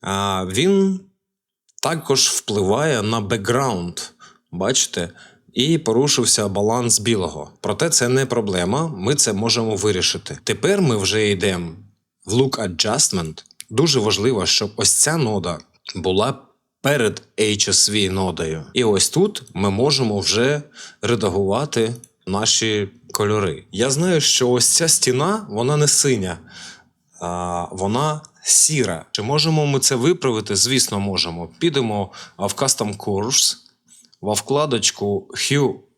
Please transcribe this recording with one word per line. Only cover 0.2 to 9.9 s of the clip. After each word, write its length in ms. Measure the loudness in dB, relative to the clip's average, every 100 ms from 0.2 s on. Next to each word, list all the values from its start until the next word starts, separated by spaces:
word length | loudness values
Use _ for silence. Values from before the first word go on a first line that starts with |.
| 0 -2 -4
він 540 | -2 0 2 2 -2 -8 _ _ _ _ _ _ -6
також 440 | -4 -4 0 0 2
впливає 760 | -2 -2 -2 2 2 2 0
на 200 | 0 -2
бекграунд, 760 | -2 -2 0 0 0 -2 -4 -8 -14 _ -20 _ _
бачите, 580 | -4 0 0 0 -2 -8 -10 -20 _ _
і 240 | -2 2 2
порушився 720 | 2 2 2 2 2 2 0
баланс 520 | 0 0 0 2 0
білого. 520 | 2 0 -2 -6 -14 -10
Проте 280 | -6 0 2
це 180 | 2 2
не 180 | 2 2
проблема, 640 | 0 0 0 0 0 -2
ми 280 | -4 -2 0
це 180 | 0
можемо 420 | 0 0 0 0 0
вирішити. 640 | 0